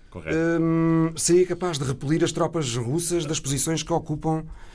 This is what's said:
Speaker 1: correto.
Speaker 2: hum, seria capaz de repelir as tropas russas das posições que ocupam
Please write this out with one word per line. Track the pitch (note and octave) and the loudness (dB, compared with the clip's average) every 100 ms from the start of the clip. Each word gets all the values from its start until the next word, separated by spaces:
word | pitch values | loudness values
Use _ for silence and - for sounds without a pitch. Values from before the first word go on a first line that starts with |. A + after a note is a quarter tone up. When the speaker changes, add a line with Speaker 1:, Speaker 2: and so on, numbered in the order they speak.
| - | -18
Speaker 1:
correto. | F2+ A2 D#3+ E3 E3 | -10 -2 0 2 2
Speaker 2:
hum, | E3 E3 E3 E3 D#3+ D#3+ | 2 4 4 4 2 0
seria | - F3 F3+ | 4 6 4
capaz | F3 F3+ D3 | 0 -2 -2
de | |
repelir | B2 B2+ C#3 E3 | -2 -2 0 2
as | E3 | 2
tropas | D#3+ D#3+ E3 C3 A#2+ | 0 -2 -2 -2 -2
russas | A#2 D#3+ E3+ E3+ | -2 -2 0 -2
das | D3 D#3 | -2 -4
posições | C3+ C#3+ E3 D#3+ | -2 -2 0 -2
que | - | -2
ocupam | E3 D#3+ D3+ D#3 D#3+ D#3+ - - | -2 -2 -4 -2 -4 -6 -14 -18